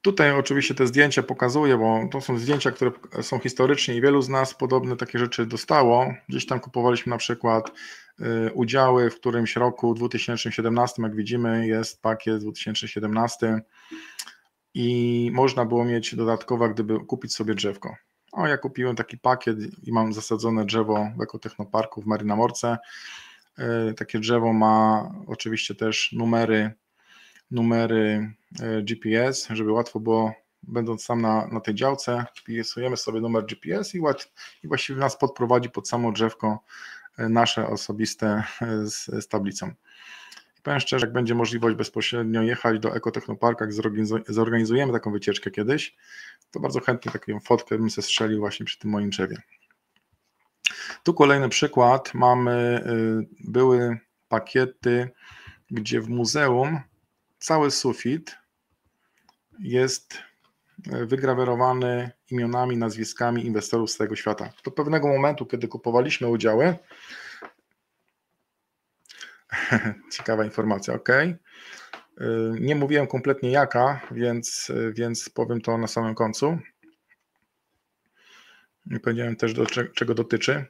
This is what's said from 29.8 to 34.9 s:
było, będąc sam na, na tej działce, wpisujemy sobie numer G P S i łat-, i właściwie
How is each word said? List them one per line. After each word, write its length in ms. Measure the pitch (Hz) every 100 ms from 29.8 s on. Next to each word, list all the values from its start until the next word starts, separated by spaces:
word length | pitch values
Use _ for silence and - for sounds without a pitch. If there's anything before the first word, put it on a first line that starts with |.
| 117 110
było, 340 | 110 113 110 107 _ _
będąc 420 | - 117 113 110
sam 180 | - 120
na, 240 | 113 110 -
na 140 | 113
tej 140 | 104
działce, 500 | 104 135 135 - 120 117
wpisujemy 640 | - - 117 113 - 127 120
sobie 240 | - 110
numer 260 | 117 113 104
G 100 | 113
P 220 | 151 190
S 160 | 202
i 60 | 185
łat-, 320 | 156 135 - _ - -
i 40 | 78
właściwie 320 | 135 -